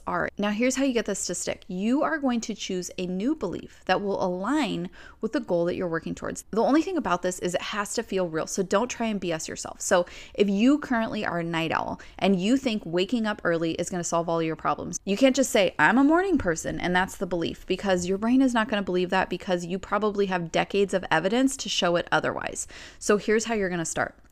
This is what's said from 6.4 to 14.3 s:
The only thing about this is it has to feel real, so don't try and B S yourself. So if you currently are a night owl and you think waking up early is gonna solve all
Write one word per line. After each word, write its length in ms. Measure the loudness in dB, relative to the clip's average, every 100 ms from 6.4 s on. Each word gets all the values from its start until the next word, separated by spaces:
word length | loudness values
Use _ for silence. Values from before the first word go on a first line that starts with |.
| -4
The 100 | 0
only 200 | 4 4
thing 140 | 2 -2
about 260 | 0 0
this 180 | -2 -2
is 160 | -2 -4
it 60 |
has 320 | -4 -6 -4
to 100 | -4
feel 240 | -2 -2 -2
real, 180 | -2 -4
so 160 | -4
don't 240 | 2 2 0
try 220 | -2 -4
and 100 | -2
B 140 | -4
S 160 | -4 -6
yourself. 320 | -10 -10 -6
So 260 | 2 2 2 -6 -6
if 140 | 0 2
you 300 | 4 6 4
currently 480 | 2 -2 -2 -4 -2
are 140 | -2
a 20 |
night 300 | -2 -2 0
owl 280 | 0 -2 -6 -12 0
and 240 | 2 4
you 160 | 4 2
think 260 | 2 -2 -2
waking 400 | 0 0 0 0
up 140 | -2
early 300 | 0 2 0
is 180 | -2 -4
gonna 140 | -4
solve 240 | 0 0
all 120 | 0